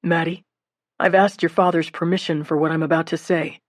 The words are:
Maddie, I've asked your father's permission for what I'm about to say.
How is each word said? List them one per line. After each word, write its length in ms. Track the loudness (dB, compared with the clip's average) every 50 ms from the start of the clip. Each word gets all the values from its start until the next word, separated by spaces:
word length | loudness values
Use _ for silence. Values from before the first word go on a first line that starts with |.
| _
Maddie, 400 | -2 -2 0 -2 -4 -6 -10 _ _ _ _ _ _ _ _ _ _ _ _
I've 160 | 0 2 4
asked 280 | 4 2 2 0 0 -2
your 60 | -2
father's 400 | 2 2 2 2 2 0 -2 -4
permission 540 | -6 -6 -2 -2 -2 -2 -2 -4 -4 -4 -2
for 140 | -2 -2
what 140 | 0 0 0
I'm 120 | 0 -2 0
about 240 | 0 0 0 0
to 100 | -2 -6
say. 420 | -8 -2 -2 -2 -2 -2 -6 -10 -16 _